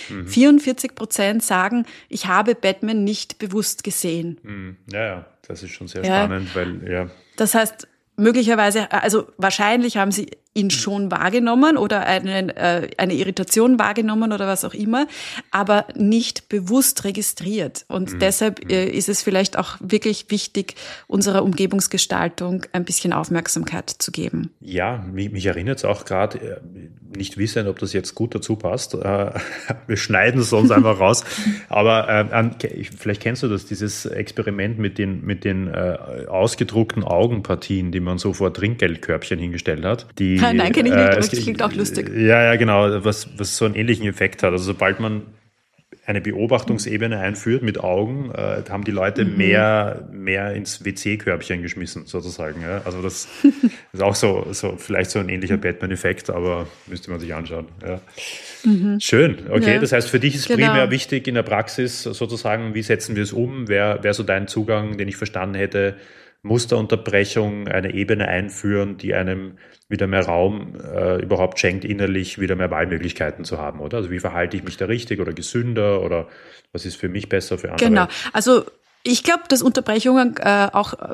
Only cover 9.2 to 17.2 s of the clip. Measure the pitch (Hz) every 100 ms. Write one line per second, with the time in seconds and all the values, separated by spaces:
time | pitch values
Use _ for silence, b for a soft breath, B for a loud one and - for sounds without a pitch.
9.2 | - - 190 185 208 240 240 214 196 196
10.2 | - - _ - 196 - - 202 196 -
11.2 | 180 233 233 247 302 311 208 208 - 185
12.2 | 185 190 190 - 175 175 - - 185 175
13.2 | 190 190 185 220 233 247 202 214 220 214
14.2 | 226 208 196 185 - 208 214 240 294 B
15.2 | B B - 190 202 208 - - 202 226
16.2 | 240 - - 208 180 247 269 - 202 196